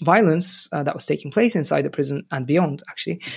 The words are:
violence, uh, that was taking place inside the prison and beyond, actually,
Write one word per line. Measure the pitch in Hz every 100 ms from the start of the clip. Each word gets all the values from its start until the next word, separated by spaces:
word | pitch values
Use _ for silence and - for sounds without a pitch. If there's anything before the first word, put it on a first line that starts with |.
violence, | 151 190 202 156 180 - -
uh, | 156
that | 143
was | - -
taking | 151 143
place | 208 233
inside | 196 143 147
the | 139
prison | - 139 139 -
and | 139 127
beyond, | 156 170 143 -
actually, | - - 170 -